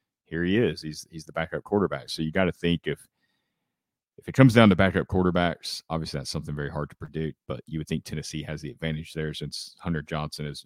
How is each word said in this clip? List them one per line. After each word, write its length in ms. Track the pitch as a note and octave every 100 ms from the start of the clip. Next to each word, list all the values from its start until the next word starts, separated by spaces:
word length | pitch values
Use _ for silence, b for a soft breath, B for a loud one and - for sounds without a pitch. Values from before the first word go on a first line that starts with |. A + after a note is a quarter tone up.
| _ _ _
here 180 | D#2+
he 160 | F2 G#2
is. 240 | G#2 D2+
He's, 240 | D#2 D2+ -
he's 160 | E2 -
the 60 |
backup 320 | E2 D#2+ D#2
quarterback. 460 | - G2+ F2 C#2 -
So 120 | -
you 100 | D#2+
gotta 200 | F2 F2+
think 300 | - E2+ E2+ -
if, 220 | D2 - _ _ _ _ _ _ _ _ _ _ -
if 100 | -
it 40 |
comes 200 | - C3
down 160 | A2 A2
to 60 | F2
backup 320 | F#2+ F2 D#2+
quarterbacks, 720 | F#2+ F2+ F2 F2 - - - -
obviously 300 | D#2+ D#2 D2
that's 100 | C2+
something 240 | D#2+ D2+
very 160 | D2 C#2+
hard 220 | D#2 D2
to 40 | -
predict, 440 | D#2 D#2+ D#2+ - -
but 140 | C#2 -
you 140 | D#2
would 80 | D2+
think 160 | D#2+
Tennessee 400 | - D#2 - D#2
has 180 | D2 D2+
the 80 | D2
advantage 440 | A#1+ D#2+ D#2 D#2+
there 200 | D#2+ D#2
since 420 | D2+ D2 - - -
Hunter 240 | - D#2+
Johnson 420 | D2 D#2 D2+ - D2+
is, 180 | C#2+